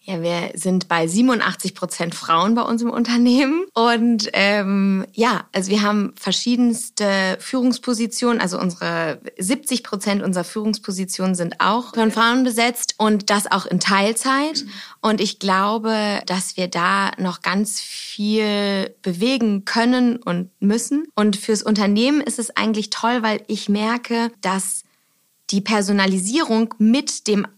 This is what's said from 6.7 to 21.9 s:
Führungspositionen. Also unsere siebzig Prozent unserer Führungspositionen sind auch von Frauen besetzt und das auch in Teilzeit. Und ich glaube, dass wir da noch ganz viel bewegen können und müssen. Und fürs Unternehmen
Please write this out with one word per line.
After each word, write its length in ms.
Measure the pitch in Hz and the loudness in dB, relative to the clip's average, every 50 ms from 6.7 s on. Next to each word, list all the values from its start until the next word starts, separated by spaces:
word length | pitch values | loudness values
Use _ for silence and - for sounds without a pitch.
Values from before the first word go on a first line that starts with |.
| 226 233 - - _ - 214 202 196 196 190 190 185 - | 2 0 -6 -10 _ -2 0 0 2 2 0 0 -2 -4
Führungspositionen. 1000 | - - - 262 247 254 240 - - - 247 214 233 226 226 - 247 240 233 220 | -6 -4 -2 0 2 2 0 0 -2 -4 -2 -2 -2 -4 -2 -2 0 0 0 0
Also 180 | - 180 175 180 | 0 -2 -2 -2
unsere 640 | - 185 170 - 175 170 170 165 165 160 139 - - - - - | -2 -2 -4 -2 -4 -4 -2 -2 -2 -4 -4 -8 -10 -18 -12 -8
siebzig 460 | 185 185 262 - - - 254 240 - | -2 -2 -2 -2 -2 -4 -4 -4 -4
Prozent 380 | - - 196 - 214 196 202 | -6 -8 -6 -2 -2 -2 0
unserer 220 | - 185 185 180 175 | 0 -2 -2 -2 -4
Führungspositionen 920 | - - 220 214 214 214 214 - - 196 180 190 185 - - 190 185 185 | -4 -6 -4 -2 -2 -2 -2 -4 -8 -6 -6 -6 -6 -4 -4 -2 -2 0
sind 280 | 175 175 170 - _ | 0 -2 -6 -2 _
auch 320 | - 185 208 240 247 - - | 0 2 2 0 -2 -4 -2
von 180 | 233 220 220 | 2 2 2
Frauen 320 | 214 220 226 233 240 254 262 | 4 4 2 4 4 4 2
besetzt 520 | 247 226 220 233 240 240 - - - - _ | 2 2 2 2 2 0 -2 -6 -8 -2 _
und 320 | 214 214 214 202 196 - | 2 2 2 2 2 0
das 200 | 208 208 208 - | 0 0 2 0
auch 160 | - 196 185 | -2 -2 -2
in 140 | - - 180 | 0 -2 0
Teilzeit. 840 | - - 202 196 196 208 226 - - 262 269 277 285 311 320 302 - - - - - - - _ | 2 2 2 2 2 2 0 0 0 0 0 0 0 -2 -4 -6 -8 -8 -14 -16 -18 -18 -18 _
Und 220 | - 220 214 - | 0 0 2 2
ich 180 | 202 208 - _ | 0 -2 -4 _
glaube, 800 | - 196 185 190 196 208 214 226 220 220 220 214 214 208 202 - - | -2 0 2 2 2 2 0 0 0 0 0 0 0 0 -2 -2 -2
dass 320 | - 180 185 185 - - - | -2 -4 -4 -4 -6 -4 -4
wir 100 | 185 180 | -6 -4
da 440 | - 175 170 185 190 196 196 196 - - | -2 0 0 2 2 2 0 -2 -2 -2
noch 240 | 190 185 175 - | -4 -4 -4 -2
ganz 380 | - 175 180 196 214 208 - - | -4 -2 0 0 0 -2 -4 -8
viel 1120 | - - - - - - - - 208 208 214 220 214 208 208 202 202 202 202 196 190 - - _ - | -8 -10 -12 -12 -12 -14 -8 -4 -2 0 0 0 2 0 0 0 0 0 0 -2 -2 -4 -8 _ -6
bewegen 600 | 190 180 170 202 247 269 262 233 220 202 196 196 | -6 -4 0 0 0 2 2 2 0 0 -2 -4
können 540 | - - 233 226 240 247 254 247 240 226 - | -4 -2 0 2 2 4 4 2 2 0 0
und 320 | - - 175 175 180 180 _ _ | -4 -4 -2 -2 -4 -6 _ _
müssen. 460 | - 202 208 233 233 - 285 294 320 302 _ | 0 2 2 2 0 -2 -2 -2 -2 -4 _
Und 220 | - 208 214 202 202 | 2 2 2 2 0
fürs 260 | - - 220 202 - | -2 -2 -2 -2 2
Unternehmen 560 | - 214 202 214 196 | 0 2 2 2 2